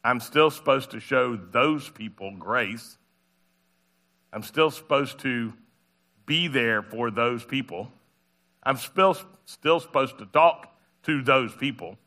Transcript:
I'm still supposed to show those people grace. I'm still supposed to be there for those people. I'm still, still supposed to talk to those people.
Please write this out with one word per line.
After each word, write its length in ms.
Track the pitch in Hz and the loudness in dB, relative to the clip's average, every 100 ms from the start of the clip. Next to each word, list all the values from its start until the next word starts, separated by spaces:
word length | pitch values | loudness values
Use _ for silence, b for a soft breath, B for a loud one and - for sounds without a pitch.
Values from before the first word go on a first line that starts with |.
I'm 160 | 117 123 | 0 -2
still 280 | 117 147 156 | 0 4 4
supposed 420 | 147 - 135 127 | 2 0 0 0
to 80 | 113 | -14
show 360 | - 131 123 113 | -2 0 0 -4
those 540 | 90 117 143 151 135 | -4 0 2 0 -6
people 400 | - 110 - 98 95 | -14 -14 -12 -14 -12
grace. 580 | 87 120 104 117 - - _ _ _ _ _ _ _ _ _ _ _ _ _ | -4 -2 -2 -8 -16 -20 _ _ _ _ _ _ _ _ _ _ _ _ _
I'm 120 | 107 | -14
still 260 | - 151 156 | -6 0 0
supposed 480 | - - 139 135 - | 0 -2 0 0 -6
to 340 | 135 123 113 107 _ _ _ _ _ _ | -4 -4 -4 -10 _ _ _ _ _ _
be 220 | - 156 175 | -4 -2 0
there 360 | 131 117 110 | 0 2 0
for 280 | 107 117 117 | -2 -6 -4
those 340 | 110 120 120 | 0 -2 -2
people. 460 | - 135 - 85 110 _ _ _ _ _ _ _ | -6 -8 -6 -10 -12 _ _ _ _ _ _ _
I'm 140 | 135 135 | -4 -4
still, 420 | - - 190 - - _ | -4 2 2 2 -8 _
still 360 | - - 151 165 | -20 -6 0 0
supposed 380 | - 143 131 - | 2 -2 -2 -6
to 80 | 104 | 0
talk 460 | 147 165 - - _ _ _ | 4 4 4 -12 _ _ _
to 180 | - 147 | -4 -2
those 320 | 127 135 117 | 4 2 2
people. 460 | - 156 117 85 101 | -6 -8 -8 -14 -16